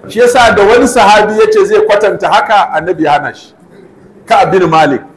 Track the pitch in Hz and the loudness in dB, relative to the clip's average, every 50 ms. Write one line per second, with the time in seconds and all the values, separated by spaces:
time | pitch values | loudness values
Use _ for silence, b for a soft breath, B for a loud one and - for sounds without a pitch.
0 | - - - 220 247 240 240 254 240 226 196 208 202 202 233 254 269 247 - 254 | -18 -10 -2 0 0 2 2 2 2 2 2 2 2 2 2 2 2 0 0 0
1 | 208 196 208 214 202 208 214 214 220 208 214 214 185 - 214 214 214 - 208 208 | 2 4 4 2 2 0 0 0 0 2 2 0 0 0 0 0 0 0 0 0
2 | 208 196 185 - 190 160 170 214 - - 220 202 170 - 147 156 160 175 185 160 | 0 -2 -4 -4 -4 -2 -2 -2 0 0 0 0 0 -2 -4 -6 -4 -6 -4 -4
3 | 160 147 147 143 139 127 - - - - _ _ - - - - - - - - | -2 -2 -2 -2 -4 -8 -14 -14 -20 -20 _ _ -20 -20 -20 -20 -20 -20 -20 -20
4 | - - - - - - 226 202 185 160 185 190 180 165 160 160 156 143 135 113 | -20 -20 -20 -20 -6 -2 0 0 0 0 0 0 0 0 0 0 0 0 -2 -6
5 | - - - | -8 -14 -20